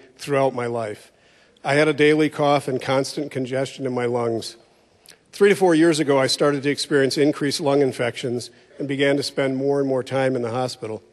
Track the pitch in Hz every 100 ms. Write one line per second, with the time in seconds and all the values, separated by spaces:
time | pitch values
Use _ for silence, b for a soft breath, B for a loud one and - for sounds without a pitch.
0 | B B - 139 135 120 120 117 110 104
1 | - b b b b b - 143 156 147
2 | 151 156 151 - 147 143 143 127 - 135
3 | 139 - 139 131 127 131 135 - 135 123
4 | 120 120 117 113 - - _ b b b
5 | b b b - 202 190 185 156 170 151
6 | 143 139 131 - 147 143 143 139 - 147
7 | 135 151 143 - 143 - 147 143 135 120
8 | 120 - 131 120 - b b - 139 139
9 | 139 143 143 - 135 131 139 143 139 131
10 | 123 135 131 127 117 123 127 - 107 107
11 | _